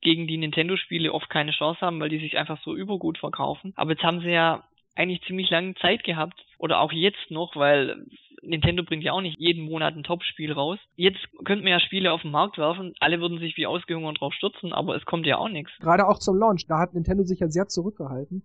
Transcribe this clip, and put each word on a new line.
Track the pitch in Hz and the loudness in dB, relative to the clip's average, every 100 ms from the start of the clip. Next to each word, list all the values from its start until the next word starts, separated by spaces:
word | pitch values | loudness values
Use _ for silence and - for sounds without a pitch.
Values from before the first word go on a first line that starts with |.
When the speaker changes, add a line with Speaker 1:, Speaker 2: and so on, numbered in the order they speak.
Speaker 1:
gegen | 165 165 165 | 2 2 2
die | 160 | -2
Nintendo-Spiele | 156 156 165 190 - 170 160 | -2 0 0 0 -2 -2 0
oft | 156 - | -2 -2
keine | 160 151 | -2 0
Chance | 156 151 170 | 0 -2 0
haben, | 180 165 | -2 -2
weil | 156 | -2
die | 156 | -4
sich | 156 - | -2 -2
einfach | 151 156 | -2 -6
so | - 170 | -6 -6
übergut | 190 196 165 165 | -4 -4 -4 -4
verkaufen. | 151 - 139 147 190 - | -6 -4 -4 -4 -8 -4
Aber | 156 | -2
jetzt | 156 | 0
haben | 170 175 | 0 0
sie | 170 | 0
ja | 170 165 160 - _ _ - | 4 4 2 -6 _ _ -4
eigentlich | 175 180 - | -2 -2 -6
ziemlich | 185 180 | -2 2
lange | 165 185 | 2 0
Zeit | 185 180 220 | 0 2 2
gehabt, | - 160 156 - - - | 0 -2 -4 -6 -20 -6
oder | 160 92 | 0 2
auch | 151 | 2
jetzt | 160 185 202 - | 2 0 0 -8
noch, | 156 175 | -6 -6
weil | 151 143 143 127 - - - _ - | 2 4 6 4 -4 -12 -20 _ -16
Nintendo | - 165 165 175 | -6 2 2 2
bringt | 170 156 | 0 -2
ja | 156 | 0
auch | 165 | -2
nicht | 190 151 | -2 -2
jeden | 165 170 156 | 2 2 0
Monat | 160 156 | -2 -2
ein | 160 | -2
Top-Spiel | 147 175 - - 151 | -4 -4 -6 -8 -6
raus. | 143 143 196 _ | -2 -2 -4 _
Jetzt | - 180 190 - - | 0 0 0 -12 -8
könnten | 175 202 190 | -2 0 4
wir | |
ja | 175 | 4
Spiele | - 190 185 | 2 2 2
auf | 165 | 0
den | 160 | 0
Markt | 147 196 - | 0 0 2
werfen, | 151 175 185 - | 0 0 -6 -2
alle | 151 170 | 0 2
würden | 175 170 | -2 -4
sich | 165 - | -6 -4
wie | 131 | -2
ausgehungert | 165 - 165 156 151 | -2 -4 -6 -4 -4
drauf | 143 | -4
stürzen, | - 202 - 175 | -2 -4 -4 -6
aber | - 156 - | -4 -2 -4
es | |
kommt | - 170 160 | -2 -2 2
ja | 131 | 0
auch | 226 | 0
nichts. | 175 - - | -6 -10 -4
Speaker 2:
Gerade | 160 175 196 | 4 6 6
auch | 196 | 4
zum | - 190 | 2 4
Launch, | 220 180 - | 4 2 0
da | 160 | 0
hat | 175 | 0
Nintendo | 175 165 190 | 0 0 2
sich | 185 185 | 2 0
ja | 170 | 0
sehr | 156 196 | 0 -2
zurückgehalten. | - 180 - 143 127 143 185 | -2 -4 -4 -8 -8 -8 -10